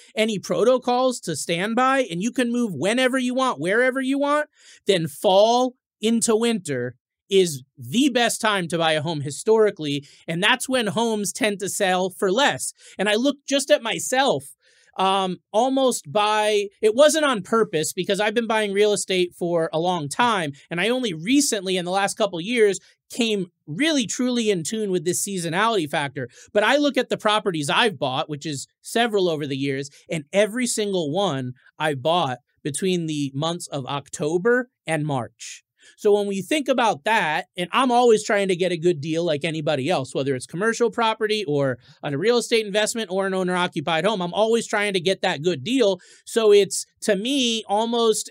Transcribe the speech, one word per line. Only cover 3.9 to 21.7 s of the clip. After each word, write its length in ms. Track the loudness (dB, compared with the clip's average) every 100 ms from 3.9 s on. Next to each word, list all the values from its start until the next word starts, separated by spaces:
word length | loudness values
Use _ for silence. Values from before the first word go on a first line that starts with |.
| 0
you 180 | -2 0
want, 300 | 0 0 -2 _ -20 -10 0
then 200 | 0 0
fall 680 | -2 4 6 6 4 2 -4 _ _
into 340 | 0 2 2
winter 600 | 2 2 -2 -4 -6 -6 -10 _ _ _
is 340 | 2 2 -2 -14 -16
the 320 | -4 2 2
best 320 | 2 0 0
time 280 | 0 0 -2
to 100 | 0
buy 140 | 0
a 100 | 0
home 180 | -2 -4
historically, 840 | -6 -6 2 4 4 0 -4 -4 -6 -18 -8
and 160 | 0
that's 260 | 2 0 0
when 180 | -2 0
homes 440 | 0 0 0 -4
tend 300 | -2 -2 -2
to 80 | -6
sell 400 | -2 0 0 -2
for 240 | -2 0
less. 400 | 2 2 0 -8 -12 -20 -4
And 80 | 0
I 100 | 2
look 200 | 0 -2 -2
just 240 | -2 2
at 120 | 2
myself, 600 | 2 -6 -2 0 2 0 -4 -20 _ _ _ -2
um, 400 | 0 0 -2 -6 _
almost 580 | 0 0 2 0 -2 -4
by, 580 | 0 2 2 2 0 -2 0
it 140 | 0
wasn't 320 | 6 6 6 2
on 160 | 0
purpose 500 | 0 0 2 0 -2
because 260 | -4 -2 0
I've 140 | 0
been 140 | 0 0
buying 260 | 0 0
real 220 | 4 4
estate 400 | 2 0 0 0
for 340 | -2 -2 0 0
a 60 | 0
long 300 | 0 0 -4
time, 440 | 0 2 2 -2 -8 -10
and 100 | -2
I 80 | 0
only 240 | 0 -2
recently 640 | -4 0 2 2 -2 -2